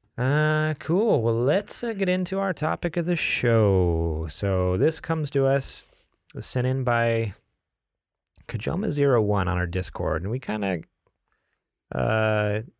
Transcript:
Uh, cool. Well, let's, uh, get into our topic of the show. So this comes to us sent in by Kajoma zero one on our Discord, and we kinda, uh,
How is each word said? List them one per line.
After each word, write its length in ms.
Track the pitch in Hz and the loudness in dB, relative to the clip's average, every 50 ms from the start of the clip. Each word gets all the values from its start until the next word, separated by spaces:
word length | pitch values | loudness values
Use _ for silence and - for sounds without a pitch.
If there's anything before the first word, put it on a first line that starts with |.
| _ _ _ | _ _ _
Uh, 560 | 117 123 131 143 151 151 156 156 151 156 156 147 - | -2 0 0 2 2 2 2 0 0 0 -2 -4 -4
cool. 420 | - - 170 196 233 226 165 123 | -4 -2 0 2 2 2 2 2
Well, 140 | 110 117 113 | 2 2 2
let's, 480 | 117 123 135 165 208 208 - - - 240 | 2 2 2 0 0 -2 -4 -8 -6 -6
uh, 100 | 233 214 | -6 -4
get 160 | 190 196 180 | -2 -2 0
into 280 | 180 185 180 - 190 196 | 0 0 -2 -2 -4 -2
our 140 | 196 196 180 | -2 -2 -2
topic 440 | - 151 160 170 - - 170 - | -2 -2 -2 -2 -2 -4 -4 -2
of 80 | 175 160 | -2 0
the 100 | 175 175 | 0 0
show. 1120 | - - - - - 127 117 117 113 107 101 98 95 90 87 82 82 82 82 78 80 82 78 | 0 0 -2 -2 0 2 4 4 6 6 6 6 4 4 4 2 2 0 0 0 -2 -4 -6
So 460 | - - 101 98 95 92 92 92 92 | -4 -4 -2 0 2 2 2 2 2
this 220 | 98 135 160 160 - | 2 2 0 0 -2
comes 300 | - - 165 160 147 135 | -4 -4 -4 -2 -2 -2
to 140 | - 139 135 | 0 0 2
us 400 | 135 135 139 - - - - - _ _ _ _ _ _ _ _ - - - | 2 2 0 0 -4 -8 -10 -12 _ _ _ _ _ _ _ _ -14 -12 -10
sent 280 | - - - 127 123 | -8 -4 -2 0 0
in 160 | 131 131 135 123 | 0 0 0 0
by 500 | 123 120 117 117 117 113 113 113 101 - - _ _ _ _ _ _ _ _ _ _ _ _ _ _ _ _ _ _ _ - - | 0 2 2 2 2 2 0 0 -2 -6 -10 _ _ _ _ _ _ _ _ _ _ _ _ _ _ _ _ _ _ _ -20 -12
Kajoma 420 | - - 101 - 139 151 180 214 165 | -10 -8 -6 -4 -4 -2 -2 -2 -2
zero 300 | 147 147 143 139 127 113 | 0 2 2 4 4 4
one 260 | 104 101 104 98 92 | 4 2 2 2 2
on 100 | 90 90 | 0 0
our 100 | 90 90 | 0 0
Discord, 540 | 85 87 92 90 - - - 87 80 80 78 87 | -2 -2 -4 -4 -4 -4 -4 -2 -2 -2 -2 -2
and 80 | 101 | -4
we 80 | 120 131 | -6 -6
kinda, 420 | - - 214 107 101 98 90 80 - - _ _ _ _ _ _ _ _ _ _ _ _ _ _ _ _ _ _ _ - - | -4 -6 -4 -2 -2 -2 -2 -4 -6 -10 _ _ _ _ _ _ _ _ _ _ _ _ _ _ _ _ _ _ _ -8 -4
uh, 680 | - 123 117 110 110 110 110 107 107 104 104 104 107 113 - - | -2 0 0 0 2 2 2 2 2 0 0 -2 -4 -6 -10 -16